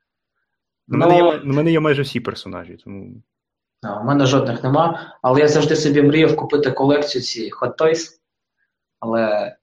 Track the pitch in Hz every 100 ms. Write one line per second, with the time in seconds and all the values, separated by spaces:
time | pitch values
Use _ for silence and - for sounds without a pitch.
0 | _ _ _ _ _ _ _ _ _ 120
1 | 170 175 175 151 139 143 160 160 151 143
2 | 131 120 - 98 95 90 87 92 - 98
3 | 95 104 _ _ _ _ _ _ 107 104
4 | 123 143 135 135 135 - 131 147 165 -
5 | - - 127 131 147 147 143 156 147 143
6 | 143 156 156 - - 147 131 - 135 147
7 | 147 127 - 117 107 - 120 - 160 165
8 | - _ _ _ _ _ _ _ _ _
9 | 113 113 110 104 101 -